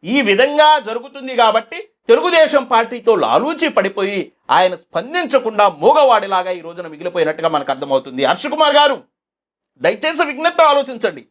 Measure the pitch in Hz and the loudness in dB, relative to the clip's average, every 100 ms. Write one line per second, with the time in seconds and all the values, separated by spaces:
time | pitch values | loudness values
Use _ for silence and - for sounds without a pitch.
0 | 160 269 226 202 269 294 302 302 208 233 | -2 -2 2 2 2 4 4 4 0 -10
1 | 262 277 262 247 226 214 226 339 415 _ | -10 -14 -8 2 2 2 -4 -16 -16 _
2 | - 240 349 339 311 277 262 233 233 240 | 2 2 4 2 4 2 0 0 0 -4
3 | 233 208 113 135 262 320 330 - 196 196 | 0 0 2 0 0 -2 -2 0 -2 -4
4 | 196 202 151 _ - 147 185 175 _ 175 | -4 -4 -8 _ 0 2 2 -2 _ -8
5 | 226 349 320 262 233 214 202 156 180 302 | -4 -6 0 -2 -2 0 0 2 2 4
6 | 277 220 196 190 180 185 165 170 170 151 | 4 2 0 -4 -4 -8 -10 -14 -16 -12
7 | 175 175 156 156 165 151 143 135 139 135 | -8 -2 -2 -2 -2 -2 -4 -8 -2 -4
8 | 135 127 160 175 294 294 294 285 294 254 | -4 -4 -2 -2 -4 0 2 4 2 0
9 | _ _ _ _ _ _ _ _ - 220 | _ _ _ _ _ _ _ _ -2 -2
10 | 311 311 311 277 330 339 311 285 262 233 | -6 -2 -4 -2 -2 2 2 2 -2 -6
11 | 214 147 - | -6 -6 -20